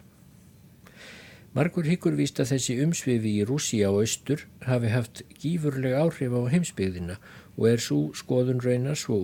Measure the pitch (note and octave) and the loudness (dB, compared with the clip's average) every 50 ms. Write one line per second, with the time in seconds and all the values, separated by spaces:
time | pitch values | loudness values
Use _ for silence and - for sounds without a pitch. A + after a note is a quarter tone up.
0 | - - - - - - - - - - - - - - - - - - - - | -20 -20 -20 -20 -20 -20 -20 -20 -20 -20 -20 -20 -20 -20 -20 -20 -20 -20 -20 -20
1 | - - - - - - - - - - - C3 D3+ F3 - F3+ D#3 D3 F3+ - | -20 -20 -20 -20 -20 -20 -20 -20 -18 -4 0 0 0 2 0 -2 0 0 0 0
2 | - E3+ D3+ D3 C#3+ C3+ - - C#3 A#2+ C3+ C3 - - A#2+ B2 D3 E3 E3 - | 0 0 0 2 0 0 0 -2 -2 0 0 -2 -2 -2 -2 0 0 0 0 -2
3 | - C3+ A#2+ A2+ A2 G#2+ G#2 G#2 G#2 A2+ C3+ D3 - - A#2+ G#2+ G2+ G2 G2 G2+ | 0 0 0 0 2 0 2 2 0 0 0 -2 -2 -2 0 2 2 4 4 2
4 | A2 A2 - - - - D3 D3 - - - - - B2+ B2+ A#2+ A#2+ A2 A#2 B2 | 2 0 -2 -4 -2 -4 -4 -4 -4 -10 -20 -8 -2 -2 0 0 2 0 0 0
5 | A#2+ - - - - - - - - D3 F3 E3 D3+ D3 C3+ C3 C3 B2+ B2+ C#3 | -2 -4 -8 -16 -18 -20 -14 -8 -4 -4 -2 -2 -2 -2 -2 -2 -2 0 2 2
6 | D#3+ E3 - - C3+ B2 B2 B2 A#2+ B2 D3 F3+ E3+ - - G#2 F#2+ F#2+ F2 F2 | 2 0 0 -2 -2 -2 0 0 0 2 2 0 0 -2 -2 -2 -2 -2 -2 -4
7 | F2 E2+ F#2 - - - - - - - - - A2 A2+ A#2+ A#2 - - D3 D3 | -8 -8 -8 -10 -14 -20 -20 -20 -20 -14 -2 2 4 4 4 4 2 0 0 0
8 | D3+ D3+ - - - - C3 B2+ B2+ B2+ B2+ B2 A#2+ B2 B2 B2 B2+ C#3 D3+ - | 0 -2 -6 -8 -4 0 0 2 2 2 0 0 0 0 0 0 0 -2 -4 -4
9 | - - A2+ G2 | -2 -2 -2 0